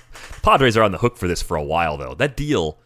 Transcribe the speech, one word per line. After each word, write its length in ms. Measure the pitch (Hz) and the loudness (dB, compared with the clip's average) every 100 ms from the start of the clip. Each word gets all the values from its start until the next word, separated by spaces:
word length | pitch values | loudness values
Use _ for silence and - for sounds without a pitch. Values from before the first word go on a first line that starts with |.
| - - - | -16 -20 -18
the 80 | - | -4
Padres 340 | - 208 131 110 | 2 4 4 4
are 80 | |
on 80 | 107 | 2
the 60 | 85 | 2
hook 180 | - - | -2 -2
for 140 | 90 | -4
this 120 | 85 | -4
for 140 | - 85 | -4 -4
a 80 | |
while, 320 | 73 80 82 73 | -2 0 0 -2
though. 180 | 65 | -8
That 220 | 65 147 127 | -4 -4 -2
deal, 420 | 147 123 80 - | -2 0 -2 -6